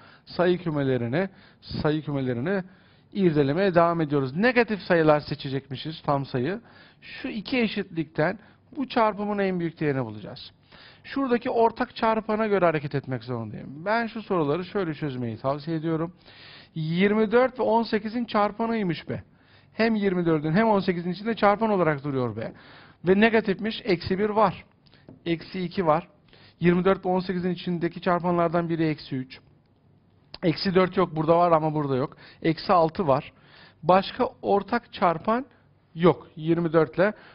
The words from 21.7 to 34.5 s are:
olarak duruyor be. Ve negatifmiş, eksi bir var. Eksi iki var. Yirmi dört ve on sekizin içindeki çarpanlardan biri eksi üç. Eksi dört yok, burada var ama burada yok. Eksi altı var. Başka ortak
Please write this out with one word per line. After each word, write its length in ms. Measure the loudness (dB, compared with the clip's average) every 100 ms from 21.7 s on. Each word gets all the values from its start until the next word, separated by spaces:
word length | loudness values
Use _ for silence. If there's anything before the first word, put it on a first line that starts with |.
olarak 340 | 2 2 0
duruyor 320 | -2 -2 -2 -4
be. 160 | -10 -12 -20 -20 -20 _
Ve 160 | 2 4
negatifmiş, 600 | 4 4 0 -2 -6 -6
eksi 340 | -2 -2 -2 -2
bir 120 | 0
var. 340 | 2 2 0 -12 _ _ _ -20 -10 -6
Eksi 340 | -6 -6 -8
iki 260 | -4 -2 2
var. 220 | 0 -2 _ _ -20 -20 _
Yirmi 240 | 2 4
dört 220 | 4 0 0
ve 20 |
on 120 | -2
sekizin 300 | -2 -2 -4
içindeki 500 | -4 -4 -2 -4 -4
çarpanlardan 680 | -2 0 0 0 0 0 -2
biri 160 | 0
eksi 320 | -2 -2 -6 -8
üç. 220 | -8 -14 _ _ _ _ _ _ _ _ _ -4
Eksi 320 | -2 0 0
dört 220 | 2 2 2
yok, 200 | 0 0
burada 220 | 2 4
var 140 | 6
ama 220 | 4 2
burada 220 | -2 -2 -2
yok. 200 | -2 -8 -20 -4
Eksi 300 | -4 -2 2
altı 340 | 2 2 0 0
var. 260 | 0 -2 -16 -20 -20 -20 _
Başka 460 | 4 4 2 -2 -4 -2
ortak 500 | 0